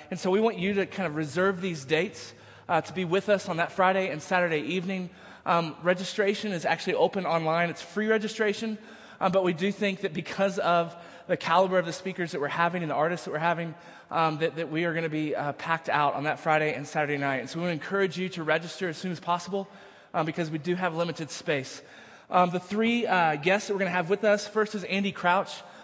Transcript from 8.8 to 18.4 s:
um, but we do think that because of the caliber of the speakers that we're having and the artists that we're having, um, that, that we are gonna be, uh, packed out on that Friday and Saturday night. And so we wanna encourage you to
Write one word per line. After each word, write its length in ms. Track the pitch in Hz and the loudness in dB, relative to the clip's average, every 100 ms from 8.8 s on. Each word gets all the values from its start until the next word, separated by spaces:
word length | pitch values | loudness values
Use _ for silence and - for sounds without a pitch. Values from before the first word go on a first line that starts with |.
| - - - - | -12 -20 -14 -2
um, 140 | 190 | 2
but 100 | 190 | 4
we 120 | 180 | 4
do 180 | 160 196 | 2 0
think 300 | 202 202 190 | 0 -2 0
that 100 | 190 | -4
because 460 | 170 - - 196 180 | -6 -6 0 0 2
of 360 | 165 175 165 - - - - | 2 4 2 -4 -18 -10 -4
the 120 | 165 | -2
caliber 400 | 175 165 190 185 | 4 4 6 4
of 80 | 170 | 0
the 60 | |
speakers 400 | - 190 185 165 | -4 -6 -4 -4
that 80 | - | -2
we're 80 | 143 | -2
having 340 | 165 170 180 | 2 2 2
and 80 | 160 | -2
the 40 | |
artists 300 | 135 160 175 | 0 0 0
that 60 | - | -4
we're 80 | 151 | -2
having, 360 | 170 156 160 - - - - | 0 0 -4 -8 -16 -20 -4
um, 280 | 165 160 156 | 0 2 2
that, 180 | 160 151 | -2 -2
that 140 | 151 | -4
we 140 | 156 | -2
are 80 | 170 | 0
gonna 160 | 160 165 | 0 -2
be, 260 | 156 151 | -2 -2
uh, 180 | - 143 | -2 -4
packed 340 | 139 - 160 - | -4 -2 -2 0
out 260 | 135 143 | 2 2
on 100 | - | 0
that 140 | 151 - | -2 -2
Friday 360 | 165 156 151 | 2 2 2
and 120 | 123 143 | -2 -4
Saturday 300 | 156 143 143 | -2 -2 0
night. 240 | 139 131 | -2 -2
And 80 | - | -4
so 100 | 165 | -4
we 40 | |
wanna 100 | 175 | -2
encourage 460 | 156 - 196 190 165 | -4 -2 0 0 0
you 100 | 185 | -6
to 120 | 180 | -4